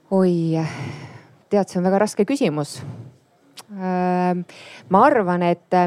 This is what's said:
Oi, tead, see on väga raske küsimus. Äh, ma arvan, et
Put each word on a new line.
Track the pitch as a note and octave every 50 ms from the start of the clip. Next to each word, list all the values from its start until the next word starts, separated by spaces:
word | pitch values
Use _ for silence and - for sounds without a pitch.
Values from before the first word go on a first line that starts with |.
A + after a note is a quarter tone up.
| _ -
Oi, | G3 F#3+ F#3+ F3+ F3 E3+ E3 E3 D#3+ D#3+ D#3+ D3+ - - B2+ - - - - - - - - _ _ _ _ -
tead, | - G3+ F#3+ -
see | - F#3
on | F3
väga | F#3+ F#3+ G3 G#3
raske | G#3+ - - G3+
küsimus. | F#3 C#4 C#4 C4 F3 D3+ D3+ D3 - - - - - - - - - - _ _ _ _ _ _ _ - - - - G#3
Äh, | G3 F#3+ F#3 F3+ F3+ F3+ F3+ F3+ F3+ F3+ F3+ F3+ F3+ F3 _ - - - - - - - - F3+
ma | G3
arvan, | A#3+ D4 D4 A#3 G3 F3 F3+ F3 F3+
et | F3 F3 F3 _ - - F3+ F3+